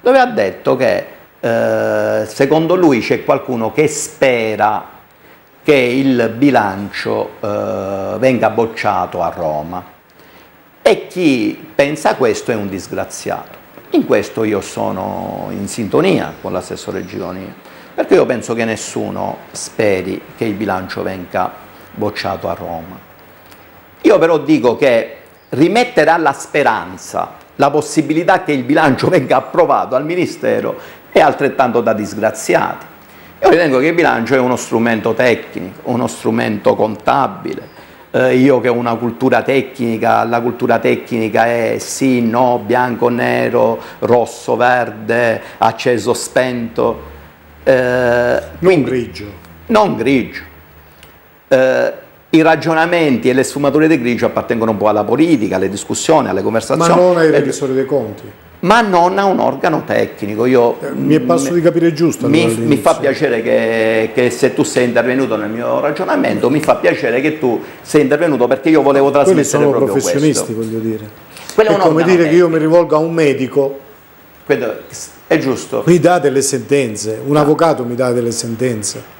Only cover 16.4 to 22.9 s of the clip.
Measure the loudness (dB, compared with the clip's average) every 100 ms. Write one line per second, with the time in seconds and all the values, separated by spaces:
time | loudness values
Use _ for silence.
16.4 | -8 -8 -8 -12 -8 -10 -8 -10 -10 -10
17.4 | -14 -18 -20 -20 -16 -8 2 2 4 -2
18.4 | -4 -4 -2 -4 -6 -8 -6 -6 -8 -10
19.4 | -14 -14 -14 -2 0 0 -4 -8 -12 -8
20.4 | -6 -4 -4 -6 -6 -8 -8 -10 -8 -4
21.4 | -6 -8 -20 -20 -20 -6 -6 -6 -8 -6
22.4 | -8 -8 -10 -12 -14